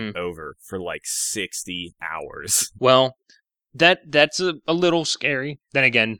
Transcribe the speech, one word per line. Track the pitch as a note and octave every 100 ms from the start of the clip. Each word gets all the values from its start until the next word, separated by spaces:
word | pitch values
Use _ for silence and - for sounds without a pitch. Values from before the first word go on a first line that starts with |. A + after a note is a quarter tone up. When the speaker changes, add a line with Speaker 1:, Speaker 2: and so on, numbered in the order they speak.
| A2
Speaker 1:
Mm-hmm. | F#2
Speaker 2:
over | F2 D#2+ D2+ -
for, | - F#2+
like, | F2 D#2 -
sixty | - - A2 F#2 - - F2+ F2 -
hours. | E2+ D#2+ D2 - D2 - -
<laughs> | -
Speaker 1:
Well, | B2+ C3 C3 - _ _ _ _ _
that, | C3 E3 F#3 D#3
that's | D3 D3+ -
a, | F#3 D#3 -
a |
little | E3 F3 E3 D#3
scary. | - B2+ C#3 C#3 C#3+ _
Then | C#3
again, | C3 A#2 A2+